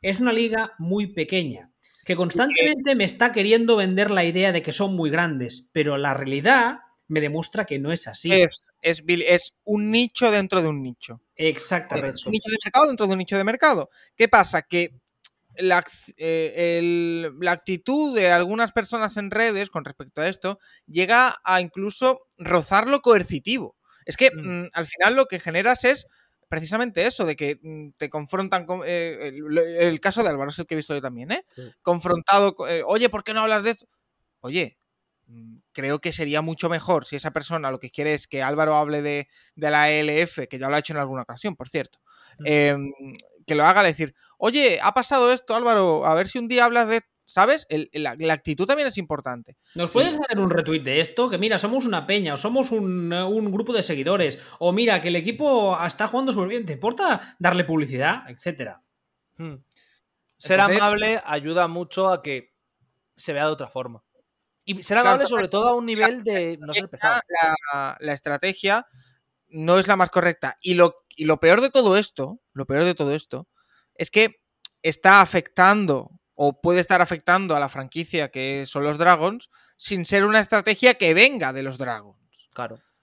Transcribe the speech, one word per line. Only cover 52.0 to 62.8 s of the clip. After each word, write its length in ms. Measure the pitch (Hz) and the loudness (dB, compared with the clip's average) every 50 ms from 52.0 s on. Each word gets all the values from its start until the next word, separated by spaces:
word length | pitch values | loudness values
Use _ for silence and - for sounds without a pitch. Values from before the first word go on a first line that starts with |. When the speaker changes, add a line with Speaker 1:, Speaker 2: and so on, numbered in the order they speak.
| 139 | -2
Speaker 1:
peña, 300 | - 196 208 196 156 143 | -2 -2 -2 0 -2 -4
o 20 | 139 | -4
somos 320 | - 214 240 269 262 254 | -4 -2 0 0 0 0
un, 400 | 233 220 202 185 180 180 175 170 | -2 -2 -2 -2 -4 -4 -4 -4
eh, 120 | 170 175 185 | -4 -2 -2
un 280 | 185 208 220 214 202 | -2 -2 -2 -2 -2
grupo 220 | 185 208 226 - 240 | -2 -4 -4 -2 -2
de 80 | 220 | -4
seguidores, 560 | 180 - 170 139 135 156 190 196 175 147 120 - - - - - | -2 -2 -4 -4 -2 -2 0 0 0 -2 -4 -8 -16 -20 -12 -2
o 120 | 170 175 | -2 0
mira, 300 | 180 202 240 233 208 180 | 0 2 2 2 2 0
que 60 | 151 175 | 0 -2
el 80 | 175 | -4
equipo 600 | 175 160 196 233 226 294 294 269 240 208 196 185 165 170 | -2 -4 -4 -6 -2 0 0 2 2 2 0 0 -2 -4
está 240 | 170 - - 208 214 | -6 -4 -4 -6 -4
jugando 240 | - 247 269 262 233 | -2 -4 -2 -2 -2
súper 160 | 202 185 185 | -2 -4 -4
bien, 180 | 214 240 233 170 | -4 -6 -6 -8
¿te 60 | 151 | -10
importa 600 | 127 143 214 247 - 403 349 254 - - - - _ | -6 -4 -6 -4 -2 0 0 0 -2 -4 -12 -16 _
darle 240 | 175 185 175 180 175 | 0 0 2 2 0
publicidad? 680 | - 165 160 151 127 131 123 135 156 202 262 254 135 | 0 0 -2 -2 -2 -4 -2 0 0 -2 -2 -6 -16
Etcétera. 540 | 123 _ - 175 170 139 127 107 92 - _ _ _ _ _ _ _ _ _ _ _ _ | -20 _ -10 -10 -8 -8 -10 -12 -12 -16 _ _ _ _ _ _ _ _ _ _ _ _
Speaker 3:
Hmm. 180 | 165 160 147 131 139 _ _ _ _ _ _ _ _ _ _ _ _ _ _ _ | -14 -14 -14 -16 _ _ _ _ _ _ _ _ _ _ _ _ _ _ _ _
Ser 220 | - - 185 190 | -2 0 4 4
Speaker 2:
Entonces 220 | 196 202 185 208 | 4 4 4 4
Speaker 3:
amable 400 | 208 208 208 208 214 220 220 226 - | 2 2 2 2 0 -2 -2 -2 -4
ayuda 420 | 156 151 151 143 151 165 175 175 165 | -4 -6 -6 -4 -2 0 0 0 0
mucho 420 | 165 170 180 170 - - 190 190 | -2 -6 -10 -8 -4 -2 0 0
a 120 | 185 175 | 0 0
que 320 | 180 151 139 127 - _ _ _ _ _ _ _ | -2 -8 -10 -10 -10 _ _ _ _ _ _ _